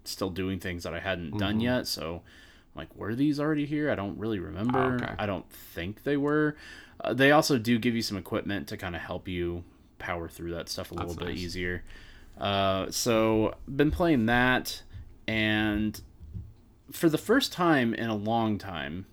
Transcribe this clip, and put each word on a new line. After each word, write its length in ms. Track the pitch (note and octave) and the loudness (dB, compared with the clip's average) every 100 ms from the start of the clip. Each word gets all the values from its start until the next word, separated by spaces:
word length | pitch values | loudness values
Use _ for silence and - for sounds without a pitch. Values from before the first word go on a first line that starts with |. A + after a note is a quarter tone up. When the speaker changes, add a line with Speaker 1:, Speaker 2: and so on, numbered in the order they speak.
Speaker 1:
still 260 | - - F#2+ | -12 -4 -4
doing 300 | F2+ F#2 F#2 | -2 -2 -2
things 220 | F#2+ F2 | -4 -6
that 80 | F2 | -6
I 60 | E2 | -4
hadn't 360 | F#2+ F2+ D#2+ G#2 | -2 -2 -2 -2
done 160 | G2 | 0
Speaker 2:
Mm-hmm. 60 | A2 | 2
Speaker 1:
yet. 240 | A#2+ B2+ - | 2 0 -2
So, 340 | - D#2 E2+ - - - - - D2 | -4 -6 -8 -10 -20 -20 -20 -18 -14
like, 180 | - | -14
were 200 | - F#2+ B2 | -8 -4 2
these 240 | D3+ C#3+ | 2 2
already 240 | D3 D3 C#3+ | 0 0 -2
here? 240 | D3+ D3 | -2 0
I 40 | F#2+ | 0
don't 220 | G2+ E2+ | -2 -4
really 200 | A2 G2+ | -2 -2
remember. 400 | E2+ F2 A#2 C3 | -4 -2 0 2
Speaker 2:
Oh, 260 | C3 B2 | 2 0
okay. 100 | A#2 G2+ | -2 -2
Speaker 1:
I 80 | G2+ | -2
don't 240 | F2+ - | -4 -6
think 540 | - - F2 F2 G#2+ | -16 -14 -8 -8 -6
they 120 | C#3+ C#3+ | -2 0
were. 380 | C#3+ D3+ D3+ D3+ - - - - | 2 2 2 0 -10 -20 -18 -8
Uh, 120 | - | -2
they 180 | B2+ C#3 | 6 8
also 260 | D3+ D#3 C3 | 8 6 4
do 200 | A2 A#2+ | 4 4
give 180 | A#2+ A2+ | 4 0
you 60 | |
some 160 | G#2+ G2 | 0 -4
equipment 500 | - G#2+ - G2+ - | -4 -4 -2 -4 -6
to 80 | G#2 | -8
kinda 220 | F#2+ E2+ | -6 -6
help 260 | - F2+ - | -6 -6 -4
you 380 | F2+ F2 F2 - - - - | -2 -2 -4 -8 -18 -20 -10
power 300 | - F2 E2 | -6 -4 -6
through 240 | - E2+ | -8 -8
that 160 | E2+ - | -6 -6
stuff 240 | - F#2 | -8 -6
a 20 | |
Speaker 2:
That's 140 | - F2 | -6 -6
Speaker 1:
little 160 | E2+ F2 | -6 -6
bit 60 | |
Speaker 2:
nice. 60 | F2+ | -4
Speaker 1:
easier. 400 | F2 F#2 F2+ F2 - - - - - - | -6 -4 -4 -4 -8 -16 -18 -20 -20 -6
Uh, 500 | G2+ G2 G2 F#2+ - | 0 2 2 2 -2
so, 600 | - B2 A2 A2 A2 G#2+ - - | -2 2 4 4 4 2 -2 -4
been 240 | C#3 D3 | 0 2
playing 360 | - E3+ C3+ A2 | 4 4 4 4
that, 560 | A#2+ B2+ B2+ - - - - - - - | 4 4 2 0 -10 -12 -16 -16 -12 -4
and 760 | A2 G#2+ G#2+ G#2+ G#2+ G#2+ - - - - - - - - - - | 0 2 4 2 2 0 -4 -12 -18 -14 -12 -12 -16 -20 -20 -16
for 180 | - E3+ | 0 2
the 80 | D#3 | 2
first 340 | - C4 - | 4 2 2
time 420 | - F3 C#3+ A#2 | 2 4 4 4
in 160 | - A2+ | 0 -2
a 40 | |
long 440 | G#2+ G#2 A#2 A2 G#2 | -2 2 2 2 0
time 480 | G2 E2 C#2 F2 G2+ | -2 -6 -6 -8 -10